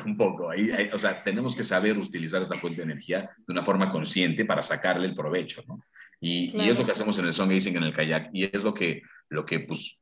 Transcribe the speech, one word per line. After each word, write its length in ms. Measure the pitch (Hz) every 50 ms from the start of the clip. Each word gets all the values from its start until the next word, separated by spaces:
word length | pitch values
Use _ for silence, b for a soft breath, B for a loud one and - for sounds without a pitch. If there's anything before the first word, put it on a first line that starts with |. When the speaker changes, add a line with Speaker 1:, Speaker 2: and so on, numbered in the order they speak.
| -
Speaker 1:
un 100 | 107 104
poco. 320 | - 113 95 - - 87 85
Ahí, 200 | 82 92 107 107
ahí, 200 | - 101 104 104 -
o 60 | 104
sea, 240 | 104 98 95 - -
tenemos 320 | 101 98 113 127 127 120
que 80 | 123 113
saber 340 | - 98 92 95 107 107 104
utilizar 420 | 95 - - 87 82 80 87 92
esta 160 | 92 87 90
fuente 220 | - - 85 82 82
de 60 | 82
energía 440 | 80 73 71 - - 87 95 98 - - - -
de 60 | - 87
una 100 | 90 87
forma 260 | - 95 92 95 95
consciente 540 | 95 82 80 - - 95 92 85 80 - 113
para 180 | - 85 73 73
sacarle 460 | - - 71 - 92 90 90 90 92
el 60 | -
provecho, 480 | - - 76 82 90 82 - - - -
¿no? 140 | - - - - b b b b b b b
Y, 300 | 82 87 87 87 87 -
Speaker 2:
Claro. 160 | - 107 107
Speaker 1:
y 40 | 107
es 80 | 120 120
lo 80 | 120
que 60 | 110 98
hacemos 260 | - 107 107 104 98
en 80 | 87
el 60 | 85 82
sun 160 | - 98 95
gazing, 280 | 95 95 92 95 87
en 60 | 85 82
el 80 | 78 76
kayak, 380 | 78 78 78 80 80 80 - -
y 120 | 92 95
es 180 | 98 98 101 101
lo 80 | 107 101
que, 280 | 104 110 101 76 - b b b b b b
lo 160 | 76 76 73
que, 160 | - 78 80
pues, 380 | 78 - 80 - - - - _